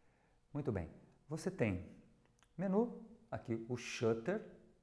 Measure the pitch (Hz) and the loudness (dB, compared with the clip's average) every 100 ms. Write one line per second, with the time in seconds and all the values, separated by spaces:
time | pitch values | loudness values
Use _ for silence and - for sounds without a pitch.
0 | _ _ _ _ _ 147 139 98 82 - | _ _ _ _ _ -4 0 0 -2 -8
1 | - - - 160 190 185 113 90 90 - | -20 -20 -8 -4 -2 2 2 2 -4 -14
2 | - - _ _ _ - 190 190 240 - | -20 -20 _ _ _ -4 2 4 4 0
3 | - - - 110 - 113 113 123 - - | -14 -20 -10 -8 -2 -4 -2 -6 -6 2
4 | 113 117 117 214 - - - - | 4 4 2 -2 -2 -16 -20 -20